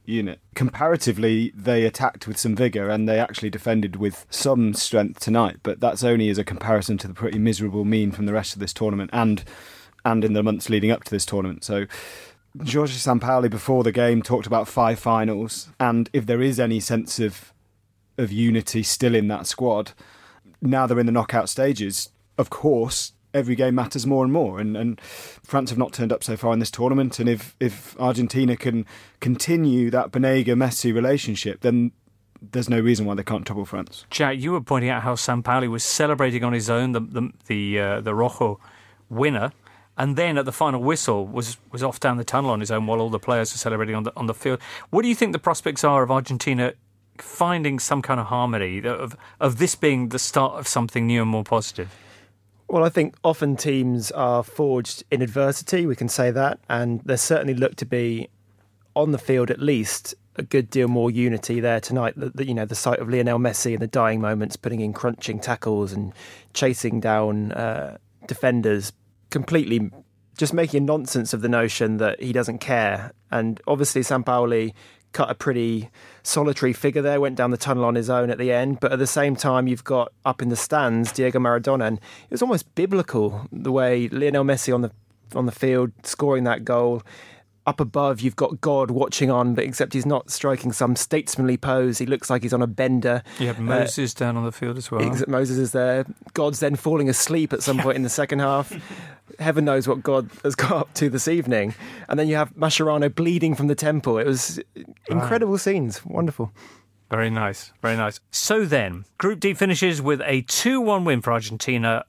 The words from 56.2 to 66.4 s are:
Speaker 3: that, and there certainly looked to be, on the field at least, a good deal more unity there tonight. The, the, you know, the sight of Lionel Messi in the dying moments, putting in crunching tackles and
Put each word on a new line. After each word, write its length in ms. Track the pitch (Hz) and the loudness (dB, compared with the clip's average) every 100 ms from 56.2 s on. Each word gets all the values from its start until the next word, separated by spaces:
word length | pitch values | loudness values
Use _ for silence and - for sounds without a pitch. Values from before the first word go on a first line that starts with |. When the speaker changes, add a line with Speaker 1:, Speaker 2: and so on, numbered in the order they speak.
| 123 | 0
Speaker 3:
that, 300 | 123 135 - - | 2 0 -2 -4
and 320 | 120 120 117 | -2 -2 -4
there 140 | - 127 | -2 -2
certainly 380 | - 160 135 123 | 2 0 0 0
looked 220 | 131 - | -2 -2
to 60 | 120 | -4
be, 440 | 123 120 113 - _ _ _ _ _ _ 147 | -2 -2 -4 -8 _ _ _ _ _ _ 0
on 160 | 156 | 2
the 60 | 143 | 2
field 320 | - 131 120 | 2 2 2
at 100 | 123 | 0
least, 540 | 143 131 104 - - - _ - | 2 2 0 -6 -10 -16 _ -10
a 80 | |
good 260 | 131 135 113 | 0 0 2
deal 180 | 135 123 | 0 2
more 220 | 120 117 | 2 0
unity 500 | 117 123 110 - 120 | 2 0 0 -2 -2
there 200 | 117 113 | 0 0
tonight. 340 | - 127 117 143 | 0 -2 -2 -4
The, 140 | 131 | -8
the, 160 | - 135 | -6 -4
you 80 | |
know, 120 | 113 110 | -4 -4
the 100 | 113 | -2
sight 240 | 127 120 | -2 0
of 100 | 117 | 0
Lionel 300 | 123 120 120 | 0 2 2
Messi 340 | 123 110 123 | 0 0 -2
in 60 | 113 | -2
the 80 | 113 | -2
dying 340 | 131 113 110 | 2 2 2
moments, 340 | 107 107 107 - | 0 0 -2 -6
putting 260 | 120 113 | -6 -4
in 120 | 107 | -4
crunching 460 | 101 123 113 - 107 | -2 -4 -4 -6 -6
tackles 520 | - 117 113 104 98 | -4 -4 0 0 -2
and 220 | 95 101 - - - | -4 -8 -10 -20 -20